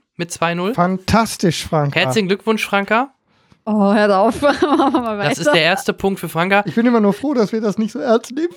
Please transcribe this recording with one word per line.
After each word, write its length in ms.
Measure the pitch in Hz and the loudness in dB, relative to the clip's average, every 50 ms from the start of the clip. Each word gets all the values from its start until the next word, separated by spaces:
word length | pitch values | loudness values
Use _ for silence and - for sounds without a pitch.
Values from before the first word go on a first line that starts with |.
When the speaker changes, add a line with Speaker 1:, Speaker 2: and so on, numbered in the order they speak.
| _ _ _ | _ _ _
Speaker 1:
mit 160 | - 170 170 | -10 -10 -8
zwei 220 | - - 165 170 170 | -6 -4 -2 -2 -2
null. 200 | 175 180 202 262 | -2 -4 -2 0
Speaker 2:
Fantastisch, 920 | - 175 180 190 185 - - - 220 226 208 - - - 175 151 - - | 0 0 0 -2 -4 -2 0 2 2 2 0 -2 -2 0 0 0 -2 -4
Franka. 320 | - 170 156 147 147 139 160 | -4 -2 0 0 0 0 0
Speaker 1:
Herzlichen 280 | 185 131 127 220 196 | 0 0 0 0 0
Glückwunsch, 380 | 175 202 196 - 220 220 214 - | 0 -2 -2 -2 -2 -2 -2 -2
Franka. 480 | - - 196 196 - 214 226 262 277 _ _ _ _ _ _ _ _ _ _ - | -2 -2 -2 0 0 0 0 0 -2 _ _ _ _ _ _ _ _ _ _ -4
Speaker 3:
Oh, 280 | 220 214 214 196 202 202 | -2 0 2 2 4 4
hört 160 | 214 208 202 | 4 4 4
auf. 300 | 196 190 202 233 226 - | 4 4 4 2 2 2
<laughs> 0 | |
Machen 200 | 285 285 269 - - 302 285 311 - 277 247 | 0 0 2 2 0 2 2 2 2 2 0
wir 80 | 277 | 0
mal 160 | 240 226 214 | -2 -4 -4
Speaker 1:
Das 160 | 202 202 - 269 | -2 -2 -2 -2
ist 40 | - 165 | 0 0
Speaker 3:
weiter. 60 | 294 | 2
Speaker 1:
der 100 | - 165 | 2 4
erste 320 | 156 165 190 - - - - | 4 2 0 0 -2 -6 -4
Punkt 260 | - - 196 196 - | -2 -2 -4 -4 -4
für 80 | - | -8
Franka. 360 | 160 - 160 175 190 196 202 202 | -6 -4 -2 0 2 2 0 0
Speaker 2:
Ich 80 | 202 - | 0 0
bin 140 | 226 226 | 0 2
immer 140 | 247 240 226 | 2 4 4
nur 120 | 208 202 196 | 2 2 0
froh, 220 | - - 311 285 | 0 -2 -2 0
dass 160 | 247 208 170 | 0 0 0
wir 100 | - 226 | -2 -4
das 160 | 226 208 185 | -4 -2 -2
nicht 140 | - 220 208 | -2 -4 -4
so 80 | - 247 | -6 -4
ernst 320 | 294 262 220 247 - - | 0 2 0 0 0 -4
nehmen. 160 | 240 285 330 349 - | -8 -6 -6 -6 -6